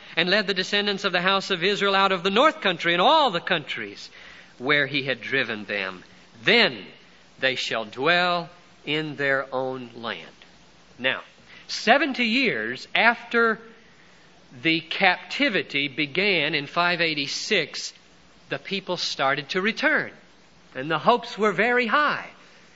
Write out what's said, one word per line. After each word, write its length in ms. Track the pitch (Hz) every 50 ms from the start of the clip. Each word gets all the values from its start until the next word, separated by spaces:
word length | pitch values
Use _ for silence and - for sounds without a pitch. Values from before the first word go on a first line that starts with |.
| - - -
and 120 | 165 175 180
led 180 | 190 214 196
the 80 | 185 196
descendants 500 | 185 185 - 208 202 208 208 202 190 -
of 80 | 190
the 100 | 175 180
house 280 | 175 190 196 196 - -
of 120 | 196 165
Israel 320 | 170 202 202 165 196 202 196
out 180 | 196 196 190
of 100 | 190 175
the 80 | 165 196
north 300 | 196 226 285 320 - -
country 320 | - 196 175 - - 170
and 80 | 170 175
all 300 | 190 262 311 320 285 240
the 100 | 170 170
countries 720 | - - 185 160 135 - - 120 107 101 - - - - - - - - - - - - - -
where 280 | 123 139 147 147 139
he 160 | 131 147 139
had 180 | 131 139 123 117
driven 440 | - 107 120 139 123 113 113 104 101
them.' 360 | 101 104 101 95 95 92 87 - - - - - - - 113
Then 440 | 113 160 220 240 214 165 123 101 87 78 - - - - - - - - - -
they 160 | 135 131 127
shall 300 | - - - 127 113 113
dwell 640 | 104 104 123 139 160 175 175 180 180 175 175 165 160 - - - - - - -
in 320 | 151 147 156 156 151 143
their 300 | 139 143 139 135 135 135 135
own 380 | 135 127 131 131 131 127 123 113 113
land." 320 | 120 117 113 98 82 78 - - - - - - - - - - - - - - -
Now, 240 | 123 131 113 87 - - - - - - - - - -
seventy 580 | - - - 208 247 277 330 277 247 - 240
years 600 | 220 226 269 262 202 135 113 107 117 127 - - - -
after 680 | 175 208 233 233 - - - - 233 233 226 214 220 - - - - - - - - - - - - - - - - - - 143 123
the 180 | 120 165 160 165
captivity 1080 | - - - - 196 180 180 - - - - - 285 277 196 170 135 - - 143 139 143
began 680 | 127 160 151 143 131 180 196 208 190 165 143 156 165
in 120 | 143 143
five 340 | 139 - 170 175 175 180 160
eighty-six, 920 | 170 160 156 147 139 135 - - - - 214 180 147 - - - - - - - - - - - - - - - - -
the 100 | 147 135
people 360 | - - 196 190 185 - 180
started 520 | 160 - - - - 143 135 139 147 143 -
to 100 | - 185
return, 520 | 190 226 - - 254 311 294 214 135 104 - - - - - - - - - - - - -
and 120 | 131 135 156
the 120 | 165 151
hopes 360 | 147 202 247 240 - - -
were 160 | 185 214 214
very 360 | 180 175 214 247 247 247 247 214
high. 420 | 233 294 302 262 175 113 - - - - - - - - - - -